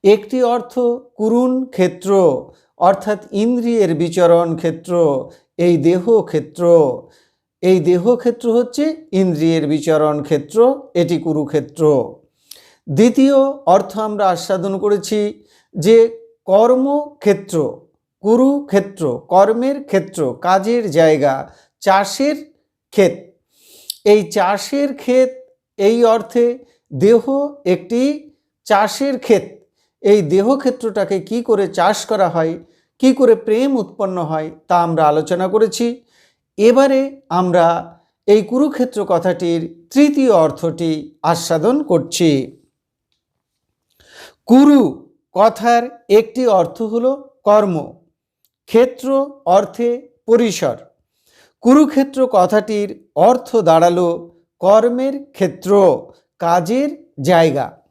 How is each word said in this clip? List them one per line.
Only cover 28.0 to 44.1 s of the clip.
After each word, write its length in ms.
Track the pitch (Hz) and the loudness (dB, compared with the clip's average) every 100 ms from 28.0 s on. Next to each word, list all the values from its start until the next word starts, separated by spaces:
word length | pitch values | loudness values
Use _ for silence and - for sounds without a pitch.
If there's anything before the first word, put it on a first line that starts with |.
| 269 294 - _ _ _ | -2 -4 -12 _ _ _
চাষের 540 | - 202 208 - 277 254 | -2 0 0 -4 -6 -6
ক্ষেত। 240 | - 202 - - _ _ _ _ | 0 0 0 -20 _ _ _ _
এই 220 | 196 208 | 0 2
দেহ 340 | 156 180 208 277 | 2 0 0 0
ক্ষেত্রটাকে 640 | 269 254 226 208 196 196 | -2 -4 -8 -6 -4 -6
কি 220 | 160 226 | -6 -8
করে 260 | 240 214 190 | -2 -2 -2
চাষ 380 | 196 175 214 - | -2 -2 -2 -4
করা 220 | 214 185 | -2 -2
হয়, 300 | 165 160 - - _ _ _ | -2 -4 -6 -16 _ _ _
কি 160 | 262 | 0
করে 200 | 262 254 | 2 2
প্রেম 440 | 220 - 220 277 262 | 2 0 -2 -2 -4
উৎপন্ন 440 | 202 - 196 180 | -6 -6 -6 -4
হয়, 280 | 156 160 156 - _ | -6 -6 -8 -14 _
তা 140 | 175 | 0
আমরা 260 | 170 160 151 | 0 2 2
আলোচনা 400 | 151 - 180 185 | 2 -2 -4 -2
করেছি। 540 | 214 220 - 233 240 _ _ _ _ _ - | 0 0 0 -4 -6 _ _ _ _ _ 2
এবারে 640 | 214 254 269 269 277 277 _ | 4 4 2 0 -2 -10 _
আমরা 680 | 175 180 180 165 170 170 _ _ _ - | -2 0 2 2 0 -6 _ _ _ 0
এই 160 | 208 | 0
কুরুক্ষেত্র 640 | 202 247 294 294 247 214 196 | 2 -2 -2 -2 -6 -4 -2
কথাটির 800 | 175 185 175 175 170 165 - _ | -2 -2 -4 -4 -4 -6 -14 _
তৃতীয় 420 | 262 294 285 262 | 0 2 2 2
অর্থটি 840 | 196 156 - 170 165 170 156 143 _ | 2 2 -2 -8 -4 -4 -6 -8 _
আস্বাদন 600 | 156 165 - 165 175 277 | -4 -4 -2 -2 0 -2
করছি। 760 | 294 175 - - 165 139 - - _ _ _ _ _ _ _ _ _ _ _ _ _ _ _ | 0 -2 -2 -2 0 0 -4 -16 _ _ _ _ _ _ _ _ _ _ _ _ _ _ _